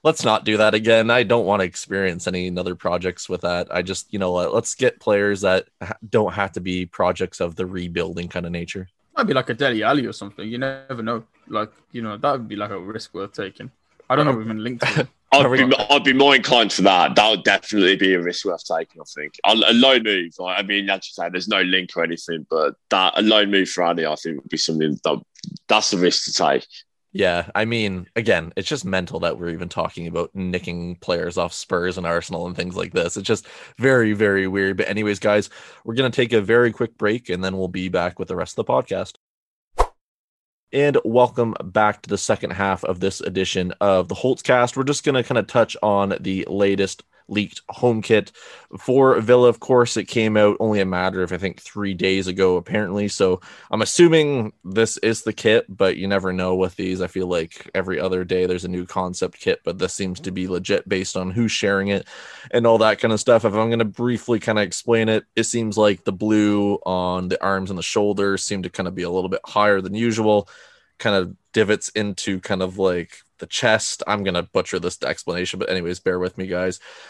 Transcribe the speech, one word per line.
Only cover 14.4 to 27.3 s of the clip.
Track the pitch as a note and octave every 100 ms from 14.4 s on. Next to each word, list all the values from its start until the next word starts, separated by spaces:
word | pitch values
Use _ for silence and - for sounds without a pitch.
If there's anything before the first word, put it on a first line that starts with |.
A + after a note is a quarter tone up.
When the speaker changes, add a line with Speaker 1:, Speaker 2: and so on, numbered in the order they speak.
| A2
Speaker 2:
been | A2
linked | A#2+ A#2+
to | C3 D3+
it. | B2+
Speaker 3:
<laughs> | _ _
I'd | C#3
Speaker 1:
Are | C3+
we | C3+
Speaker 3:
be, | B2+ B2
I'd | G#2 C#3+
be | C3+
more | C3 C#3
inclined | C3 - A#2+ G#2
for | -
that. | G2 F2+ C#2+
That | E2 G#2+
would | G2
definitely | G#2 G2 - G#2 F#2 F#2
be | F#2+
a | F2+
risk | F2 - G2
worth | E2+
taking, | - E2 E2 D#2+
I |
think. | - D2+ D2+ -
A, | G2+
a | A2+ -
loan | A#2+ C3+ B2+
move, | A2 F#2+ E2+ -
like, | F#2 F#2+
I |
mean, | G2+ G2+ G2
as | F#2+ -
you |
say, | - F2
there's | F2+ F#2
no | G2
link | F2+ F#2 F2+
or | F2
anything, | E2 E2 - E2 -
but | D#2+ D2 - _
that, | F#2+ F#2
a | -
loan | A2 G#2+ G2+
move | G2 F2+
for | F2+
Annie, | F2 E2+ D#2
I |
think, | D2+ E2 C#2+
would | -
be | D#2+
something | - D#2+ D#2 C#2
that, | D#2+ C#2+ - _ - - -
that's | G#2+ -
the | F#2+
risk | F2 -
to | -
take. | - D#2 C2+ - - _ _ _
Speaker 1:
Yeah, | - F#2